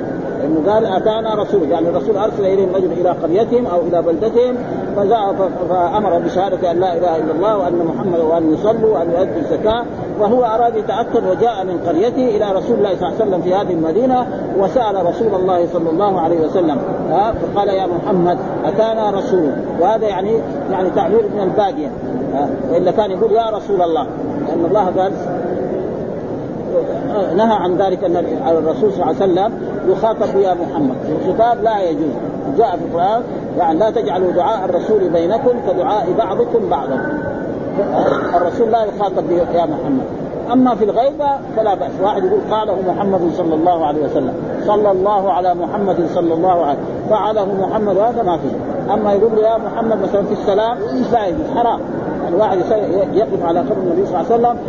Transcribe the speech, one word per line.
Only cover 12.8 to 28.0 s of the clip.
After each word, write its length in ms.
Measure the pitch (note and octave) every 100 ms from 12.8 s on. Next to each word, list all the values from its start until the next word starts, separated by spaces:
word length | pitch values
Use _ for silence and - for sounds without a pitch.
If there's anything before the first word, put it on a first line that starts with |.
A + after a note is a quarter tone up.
| G3+ F3
صلى 120 | F3
الله 140 | -
عليه 40 | G#3
وسلم 160 | F3+
في 140 | F3+ F#3+
هذه 180 | F#3
المدينة 540 | E3+ D#3+ F3 C4 B3+ A3 - - F#3+
وسأل 460 | F#3+ C4 A3 F#3+ F3
رسول 300 | E3 A3 F#3+
الله 320 | F#3 F3+ E3+
صلى 160 | F3 E3
الله 320 | D#3+ G3+ F#3
عليه 240 | E3 E3+ D3+
وسلم، 320 | F#3+ E3 C3 - - -
ها؟ 220 | E3 A3
فقال: 340 | G#3 - G3+ G3+
"يا 200 | F#3+ F3+
محمد 500 | E3+ - F#3 F3 F3 - - -
أتانا 440 | G#3+ A3 A3 G#3+
رسول"، 380 | G3 - F#3 D3 - - -
وهذا 260 | F3+ A3 G#3+
يعني، 240 | F#3 G3+ A3+ A3 - -
يعني 180 | F#3+ F#3
تعبير 320 | G#3 F3 A3+ G#3 G3+
من 80 |
البادية، 440 | F#3 G#3 G3 D3+ C#3 - B2+ B2+ -
ها؟ 160 | C3 C#3+ - C3+
وإلا 200 | E3+ F3+
كان 200 | G#3+ G3+
يقول: 200 | F#3 A3+
"يا 180 | A3 A3+
رسول 320 | G3+ G#3+ F#3+
الله"، 260 | E3+ D#3 C3+ - - - -
لأن 180 | E3+ E3+
الله 200 | G#3 F#3
قال، 260 | F#3 F#3+ - - - - - - - - - - - - - - - - F3+ - - - G#3+ E3+ F3+
نهى 180 | A3+ G3+
عن 220 | F3+ F3
ذلك 260 | G3 -